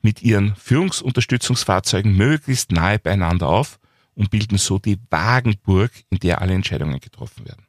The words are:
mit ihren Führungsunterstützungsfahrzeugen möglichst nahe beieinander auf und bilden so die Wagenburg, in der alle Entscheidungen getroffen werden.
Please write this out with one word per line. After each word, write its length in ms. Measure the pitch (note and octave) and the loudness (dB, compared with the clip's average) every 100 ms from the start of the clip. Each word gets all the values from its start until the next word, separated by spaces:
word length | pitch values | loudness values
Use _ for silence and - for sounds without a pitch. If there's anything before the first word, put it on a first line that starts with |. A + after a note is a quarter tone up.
mit 200 | G#2+ - | 0 0
ihren 340 | A#2 G#2 G2+ G2+ | 0 2 0 -2
Führungsunterstützungsfahrzeugen 1600 | - C3 F#3 - C3 B2 - B2 - B2 - F#2+ - F#2+ G#2+ F#2+ | -2 0 0 -4 -4 -4 -2 -2 -2 -2 0 -2 0 0 2 4
möglichst 560 | A#2 D3+ - B2 - | 4 2 -2 -4 -2
nahe 280 | E2+ F2+ G#2 | 0 2 0
beieinander 480 | - G2 E2+ F2 D2+ | 0 0 0 0 2
auf 320 | F#2 C#3+ - _ _ _ - | 0 0 -8 _ _ _ -4
und 140 | G2+ | -2
bilden 280 | A2 G#2 G2+ | 0 0 -2
so 220 | - F#2+ | 0 -2
die 200 | G#2+ G2 - | -2 -4 -2
Wagenburg, 800 | D#2 G2+ B2+ B2 G2+ - F#2+ A2+ - _ | -2 2 2 0 -2 2 2 2 -4 _
in 100 | F#2+ | -2
der 220 | F2 E2+ | 0 0
alle 120 | F#2 | 0
Entscheidungen 460 | F#2+ - - D2+ C2+ | -2 -2 -4 -4 -6
getroffen 460 | - - - - - | -10 -18 -18 -16 -20
werden. 200 | - | -20